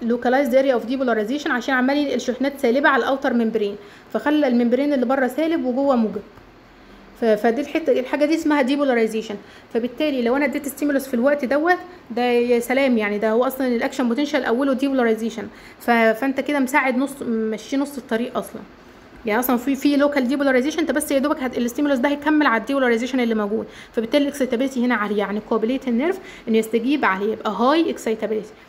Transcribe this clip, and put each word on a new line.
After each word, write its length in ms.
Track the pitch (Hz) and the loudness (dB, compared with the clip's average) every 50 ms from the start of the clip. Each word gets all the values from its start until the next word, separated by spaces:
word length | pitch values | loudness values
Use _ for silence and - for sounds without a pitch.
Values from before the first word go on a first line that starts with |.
localized 500 | 240 226 240 240 - 247 254 269 285 247 | -4 -2 -2 0 2 2 2 2 2 4
area 300 | 247 269 269 277 247 220 | 2 4 4 4 2 0
of 80 | 196 220 | -2 -4
depolarization 580 | 269 262 277 240 226 214 208 214 269 294 - | -4 -2 0 0 0 0 0 -2 -4 -4 -2
عشان 280 | 330 262 240 - 285 269 | -2 -2 -2 -2 0 0
عمال 220 | 254 254 262 285 | 2 2 2 2
ينقل 240 | 294 294 277 - 240 | 2 0 0 -2 -2
شحنات 380 | - - 226 - 262 277 277 - | -2 -4 -4 -2 -2 -4 -2 0
سالبه 300 | - 233 226 285 285 311 | 0 0 2 4 4 4
على 140 | 269 240 233 | 4 2 2
الاوتر 300 | 247 277 269 294 269 247 | 0 -2 0 0 0 0
ممبرين، 420 | 233 226 220 226 220 208 202 202 - - - - - - - - | 0 0 0 0 -2 -2 -4 -4 -8 -14 -20 -20 -20 -12 -8 -6
فخلى 340 | 214 - 285 302 302 294 | -4 0 0 2 2 2
الممبرين 460 | 254 240 240 247 233 233 254 285 294 294 | 2 2 2 2 2 2 2 2 0 0
اللي 120 | 254 247 | 0 0
بره 220 | 233 269 277 254 | 0 2 0 0
سالب 380 | 240 247 302 320 320 339 302 254 | 0 0 0 0 0 0 0 -2
وجوه 300 | 254 233 269 277 285 254 | -2 -2 0 0 2 2
موجب. 260 | 233 220 202 190 202 - - - - - - - - - - - - - - - - - - - - | 2 2 0 -2 -6 -12 -14 -18 -20 -20 -20 -20 -20 -20 -20 -20 -20 -20 -20 -20 -20 -20 -20 -8 -2
ف-، 40 | 240 | 2
فدي 360 | 220 214 214 233 233 226 277 | 2 2 2 2 0 0 0
الحته، 380 | 277 - - 320 320 277 240 254 | -2 -4 -4 -2 0 0 0 0
الحاجه 260 | 254 - 302 277 294 | 0 -2 0 0 2
دي 100 | 294 320 | 2 2
اسمها 280 | 320 320 302 302 285 254 | 2 2 2 2 2 2
depolarization. 720 | 240 285 285 294 269 240 233 226 214 220 220 214 - 202 202 - - - - - - - | 2 2 2 2 2 2 2 2 0 0 -4 -6 -6 -10 -12 -12 -18 -20 -20 -12 -6 -4
فبالتالي 480 | 226 233 247 247 - 311 302 277 254 | -4 -4 -4 -2 -2 -2 0 0 0
لو 140 | 233 226 254 | 0 0 2
انا 100 | 277 294 | 2 0
اديت 220 | 262 262 285 294 | 0 -2 -4 -6
ستيمولوس 400 | 254 - - 302 294 285 262 262 | -8 -6 -4 -2 0 0 0 0
في 60 | - 254 | -2 -2
الوقت 320 | 233 240 285 294 285 269 | 0 2 2 2 0 0
دوت، 320 | 226 269 294 311 349 359 349 - - - - - - | 0 0 2 2 2 2 0 -2 -8 -18 -20 -16 -8
ده 100 | 226 240 | -4 -2
يا 380 | 247 247 240 240 240 247 240 233 | 0 2 2 2 2 2 2 2
سلام، 380 | 233 - 254 269 277 262 247 | 0 0 0 2 2 2 2
يعني 220 | 220 214 202 208 208 | 2 0 0 -2 0
ده 120 | 226 220 | 0 2
هو 120 | 220 233 254 | 2 2 2
اصلًا 240 | 269 262 - 269 | 0 -2 -2 -2
الاكشن 420 | 254 240 233 - 277 - - 254 233 | 0 0 0 -2 -2 -2 -2 0 0
بوتنشال 360 | 233 285 294 294 302 269 247 | 0 0 0 0 0 -2 0
اوله 300 | - 226 247 285 277 262 | 0 0 2 2 2 2
depolarization. 680 | 247 277 277 269 262 240 226 220 214 226 220 208 214 202 214 - - - - - - | 0 0 0 2 2 2 2 0 0 -2 -6 -6 -8 -10 -12 -14 -18 -20 -20 -20 -6
ف-، 120 | - 247 | -2 0
فانت 480 | 233 233 226 226 220 220 269 277 262 277 | 2 4 4 4 2 2 0 -2 -2 -2
كده 200 | 269 - 294 277 | -2 0 0 0
مساعد 380 | 262 254 269 294 262 269 240 | 0 2 2 2 2 2 0
نص، 240 | 254 277 269 - - | 0 -2 -2 -4 -6
مشي 560 | - 247 226 220 220 220 214 214 - - 277 | -6 -4 -2 -2 -2 -4 -4 -6 -6 -4 -4
نص 200 | 269 285 285 285 | -2 -2 -4 -6
الطريق 400 | 262 - - 226 220 240 254 - | -10 -6 -4 -2 -2 -2 -4 -4
اصلًا. 240 | 202 196 - - - - - - - - - - - - - - - - | -6 -6 -6 -10 -16 -16 -18 -20 -20 -20 -20 -20 -20 -20 -20 -20 -8 -4
يعني 140 | 220 208 233 | -2 0 0
اصلًا 180 | 247 - 247 | 2 2 0
في، 180 | 240 - 277 269 | 0 0 -2 -2
في 220 | 262 - 294 285 | 0 2 2 4
لوكال 300 | 269 285 285 - 277 254 | 4 4 2 2 0 0
ديبولاريزيشن، 520 | 233 285 277 285 277 262 247 247 302 - 349 | 0 0 0 2 2 2 2 2 0 -2 -2
انت 120 | 311 - | -2 -2
بس 200 | 247 302 294 - | -2 -2 -2 0
يا 80 | 294 269 | 0 0
دوبك 240 | 247 294 311 311 262 | 0 0 -2 -2 -4
هت-، 140 | 247 - | -4 -4
الستيمولوس 420 | - 240 240 - - 294 285 277 240 | -4 -4 -2 -2 -2 0 0 2 2
ده 100 | 269 285 | 2 0
هيكمل 360 | 285 285 - 302 302 302 294 | 0 0 0 2 2 4 4
على 160 | 254 226 226 | 4 2 2
الديبولاريزيشن 580 | 214 - 277 277 262 240 233 226 254 254 269 254 | 0 0 0 2 2 2 2 0 0 -2 0 0
اللي 160 | 240 226 220 | 0 0 0
موجود، 300 | 214 208 202 220 220 202 - - - - - - | 0 -2 -2 -2 -4 -6 -8 -12 -18 -20 -8 -6
فبالتالي 280 | 233 220 226 - 294 285 | -4 -2 2 2 2 2
الاكسيتابيلتي 600 | 285 277 - 254 247 240 226 269 262 269 247 240 | 2 0 -2 -2 0 0 -2 -2 -2 -2 -2 0
هنا 100 | 247 247 | 0 0
عاليه، 220 | 208 208 202 214 | 0 -2 -2 -2
يعني 240 | 208 196 190 202 208 - - | -2 -2 -2 -4 -6 -4 -2
قابليه 300 | 233 220 220 226 269 269 - | -2 -2 0 -2 -2 -2 -2
النيرف 300 | 262 233 226 285 349 392 - - - - - - | -2 0 0 0 0 -2 -4 -8 -16 -20 -12 -4
انه 100 | 233 220 | 0 0
يستجيب 480 | 220 220 220 - 226 214 262 302 269 - | 0 2 0 0 0 0 0 0 2 2
عاليه، 280 | 196 190 190 202 220 214 | 0 0 0 -2 -2 -4
يبقى 180 | 214 - 214 | -4 -4 -4
هاي 380 | 202 - 233 262 302 330 320 - | -2 0 2 4 4 4 2 0
اكسيتابيلتي. 600 | 247 - - 233 220 214 220 208 220 214 185 - - - - | -4 -4 -4 -6 -4 -4 -4 -4 -4 -6 -6 -8 -14 -20 -20